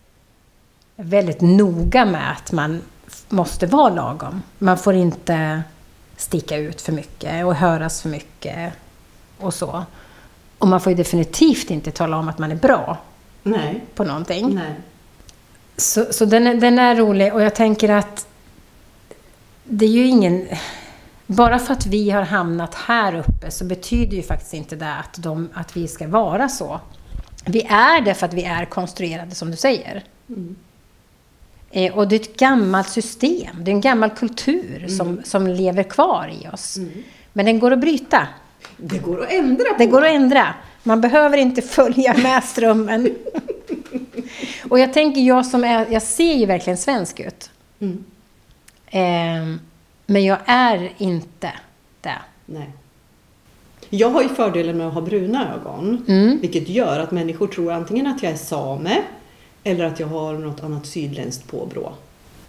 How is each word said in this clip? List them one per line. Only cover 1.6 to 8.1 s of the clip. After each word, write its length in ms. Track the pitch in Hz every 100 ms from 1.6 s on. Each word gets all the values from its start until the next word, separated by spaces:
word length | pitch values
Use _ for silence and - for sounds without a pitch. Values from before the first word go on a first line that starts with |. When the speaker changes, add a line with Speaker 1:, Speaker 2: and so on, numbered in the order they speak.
| 202 170 170 254
Speaker 1:
med 280 | 214 165 135
att 200 | 147 -
man 280 | 165 151 165 - - -
f-, 180 | - -
måste 380 | 196 170 - 175
vara 280 | 277 262
lagom. 480 | 170 120 151 120 190 - -
Man 200 | 196 185
får 160 | 202
inte 680 | 185 175 - - 165 156 156 156 - - - - -
sticka 400 | - 165 - 151
ut 240 | 151 -
för 120 | -
mycket 520 | 156 143 - 151 165 175
och 80 |
höras 480 | 151 180 165 160 -
för 60 |
mycket 640 | 160